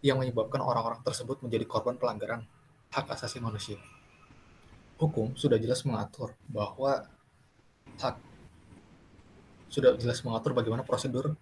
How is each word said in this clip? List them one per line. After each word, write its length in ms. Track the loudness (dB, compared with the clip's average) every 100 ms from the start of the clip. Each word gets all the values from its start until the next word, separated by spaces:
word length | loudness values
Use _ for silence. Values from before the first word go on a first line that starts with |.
yang 160 | 4 4
menyebabkan 480 | 2 0 0 0
orang-orang 400 | 2 2 0 -2
tersebut 400 | -4 -4 -6 -6
menjadi 240 | -2 -2 0
korban 320 | 0 0 0
pelanggaran 480 | -2 -2 -4 -6 -6 -18 -20 _ _
hak 160 | -4 -4
asasi 240 | -6 -6 -6
manusia. 400 | -6 -6 -8 -10 -12 -20 -20 -20 -20 -20 -20 -20 -20 -20 -20 -2
Hukum 400 | 0 2 -2 0
sudah 240 | 4 4
jelas 240 | 4 0
mengatur 480 | 0 -2 -4 -8 -12 -12 -10
bahwa 560 | -4 -4 -2 0 0 -2 -20 _ _ _ _ _ _ -20 -4
hak, 160 | -4 -4 -14 -20 -20 -20 -20 -20 -20 -20 -20 -20 -20 -20 -20 -20 -6
sudah 260 | 4 6 6
jelas 240 | 2 -2
mengatur 320 | -2 -2 0 2
bagaimana 240 | 2 0
prosedur 560 | 0 0 0 0 0 -2